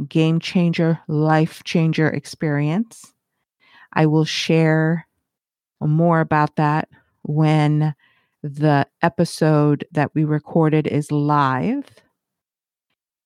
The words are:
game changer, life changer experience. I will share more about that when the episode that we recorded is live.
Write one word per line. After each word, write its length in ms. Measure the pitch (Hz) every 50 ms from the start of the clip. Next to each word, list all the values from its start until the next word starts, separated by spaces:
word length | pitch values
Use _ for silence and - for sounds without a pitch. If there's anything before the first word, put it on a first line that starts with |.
| 147 139
game 320 | - 165 160 160 165 165
changer, 640 | - - - 190 170 170 165 - 165 165 165 - - -
life 520 | 156 151 156 156 160 156 160 160 - - -
changer 420 | - - 170 160 160 156 - 156 147
experience. 1080 | - 147 - - - - 170 156 143 143 147 151 160 202 226 - - - - - _ _ _ _ _ _ _ _ _ _ _ _ _ - - -
I 140 | - - 156
will 200 | 156 151 160 156
share 800 | - - - - - 165 160 160 156 156 160 160 160 165 165 - _ _ _ _ _ _ _ _ _ _ _ _ _ _ -
more 400 | 147 151 151 160 165 170 165 160
about 360 | 160 147 156 151 151 151 -
that 340 | - 151 147 151 160 - - _ _ _ _ _ _
when 720 | - - 147 151 160 151 156 156 151 147 151 151 151 156 147 _ _ _ _ _ _ _ _ _
the 460 | - 147 139 147 147 156 143 139 - - _ -
episode 840 | - 170 - - 175 - - - 170 156 156 147 147 147 147 143 - -
that 220 | - 156 143 - -
we 100 | 151 156
recorded 640 | 151 151 147 - - - 170 156 156 151 156 151 -
is 240 | - 143 151 -
live. 760 | 147 147 147 147 147 147 143 131 131 127 - 196 254 285 269 - - _ _ _ _ _ _ _ _ _ _ _ _ _ _ _ _ _ _ _ _ _ _ _ _ _ _